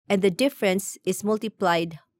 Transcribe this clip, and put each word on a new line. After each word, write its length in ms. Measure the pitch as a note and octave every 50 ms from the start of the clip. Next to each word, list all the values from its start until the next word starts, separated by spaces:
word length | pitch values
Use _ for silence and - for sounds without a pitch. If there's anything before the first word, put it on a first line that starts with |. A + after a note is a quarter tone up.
| _
and 140 | - G3+ F#3+
the 80 | F#3+ G3
difference 680 | F3 - C4 C#4 - - A3+ F#3+ F#3 G3 - - - - _
is 200 | F#3 F#3 - -
multiplied 760 | G#3 A3 G#3+ A3+ G#3 - - G3+ F3 E3+ E3 E3+ E3+ E3 - _ _ _